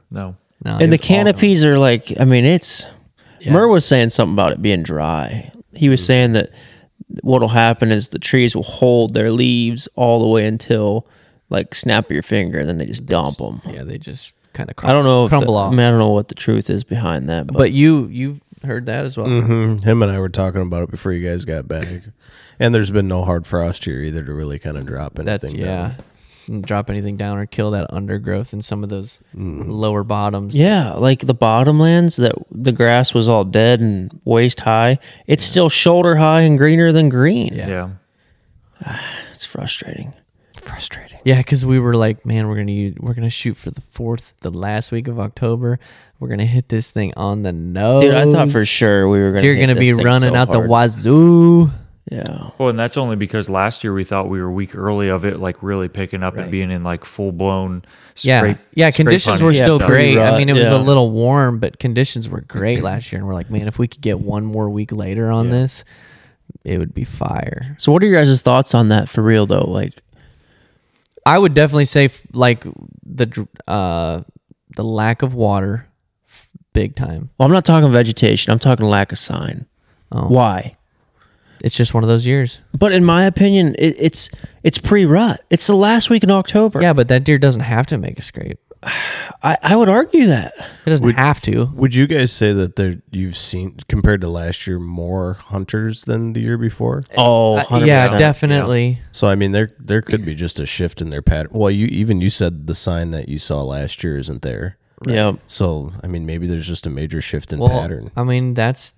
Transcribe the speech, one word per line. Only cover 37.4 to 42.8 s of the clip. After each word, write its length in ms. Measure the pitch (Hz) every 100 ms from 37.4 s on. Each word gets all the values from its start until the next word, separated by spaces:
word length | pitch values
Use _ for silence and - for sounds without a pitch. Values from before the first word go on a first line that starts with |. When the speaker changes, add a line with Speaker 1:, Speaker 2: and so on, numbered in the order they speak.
| -
Speaker 2:
Yeah. 140 | - 95
Speaker 1:
Yeah. 200 | 92 90 95 _ _ _ _ _ _ _ -
Speaker 3:
<sighs> 500 | - 113 - - -
It's 140 | - -
frustrating. 680 | - - - - - - - _ _ _ -
Speaker 4:
Frustrating. 580 | - - - - - -
Speaker 2:
Yeah, 180 | 127 131
'cause 220 | 127 139 127
we 140 | 131
were 160 | 120 117
like, 300 | 110 110 120
"Man, 220 | 110 107
we're 80 | 107
gonna 140 | 101
use, 240 | 101